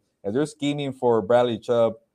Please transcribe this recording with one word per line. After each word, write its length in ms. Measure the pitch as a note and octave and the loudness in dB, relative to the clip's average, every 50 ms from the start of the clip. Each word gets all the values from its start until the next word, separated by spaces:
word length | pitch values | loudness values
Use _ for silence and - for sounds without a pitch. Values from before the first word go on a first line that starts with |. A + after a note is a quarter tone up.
| _ _ _ _ - | _ _ _ _ -8
if 80 | G2+ G#2+ | -4 -2
they're 120 | C3+ D#3 | -2 -2
scheming 460 | D3+ - - C#3+ C#3+ C#3+ D3 C#3+ C3+ | -4 -6 -6 -6 -4 -4 -4 -6 -8
for 300 | C3 - C3 B2 A#2 A2 | -6 -2 0 2 2 2
Bradley 380 | G2 G#2 A#2+ B2 B2 B2 A2+ G2+ | 2 2 2 2 2 2 -2 -4
Chubb 360 | - - A#2+ A#2 A#2 A2+ A2 - _ _ | -4 -2 0 2 2 0 0 -4 _ _